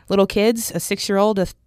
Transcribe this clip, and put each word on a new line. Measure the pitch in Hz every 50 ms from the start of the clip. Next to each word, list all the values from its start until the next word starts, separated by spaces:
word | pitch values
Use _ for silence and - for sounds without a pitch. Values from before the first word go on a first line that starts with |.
| _ -
little | 190 196 190
kids, | 185 - 208 208 226 240 226 220 - -
a | 170
six-year-old, | - - 202 - - - 202 196 202 214 214 196
a | 180 - - _ _